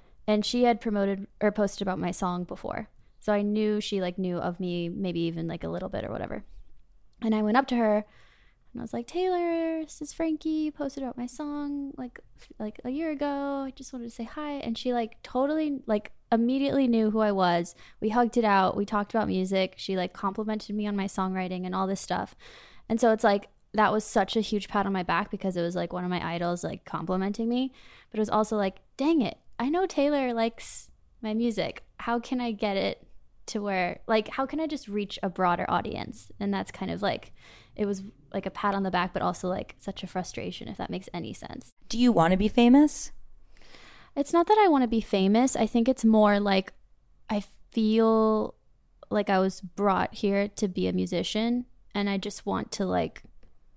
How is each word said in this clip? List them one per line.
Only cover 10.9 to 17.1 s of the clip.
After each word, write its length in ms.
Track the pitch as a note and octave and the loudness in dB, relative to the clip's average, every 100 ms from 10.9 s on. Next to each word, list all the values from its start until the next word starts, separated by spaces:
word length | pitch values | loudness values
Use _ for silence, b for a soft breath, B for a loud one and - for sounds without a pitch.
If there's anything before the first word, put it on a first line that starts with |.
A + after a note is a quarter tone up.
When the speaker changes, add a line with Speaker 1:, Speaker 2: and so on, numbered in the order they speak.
| C4+ | -6
Speaker 1:
about 160 | C4 A#3+ | -8 -6
my 80 | B3 | -8
song, 680 | - D4 D4 C#4+ C#4+ C#4 - | -8 -8 -6 -6 -6 -8 -10
like, 240 | B3 - - - | -12 -14 -20 -20
f-, 160 | - - | -20 -10
like, 200 | G#3+ - | -10 -8
a 60 | B3 | -8
year 200 | C4+ D#4+ | -4 -4
ago. 540 | D4 D4 C#4 C#4 C#4 C4+ | -2 -2 -2 -4 -4 -6
I 60 | |
just 180 | - C4 | -10 -14
wanted 120 | B3+ | -12
to 60 | A#3 | -10
say 120 | - | -10
hi." 300 | A3+ - D4+ C#4+ | -10 -8 -8 -6
And 200 | - A3+ | -6 -4
she, 140 | B3 | -2
like, 280 | A#3+ A3+ - | 0 -2 -6
totally, 560 | - B3+ C#4 D#4 D#4 C#4 - | -4 0 2 2 -2 -2 -2
like, 260 | G#3 - - - | -2 -2 -14 0
immediately 560 | A3+ A#3 C4+ C#4 C#4 C4 | 2 2 2 2 2 4
knew 240 | A3+ A3 | 4 4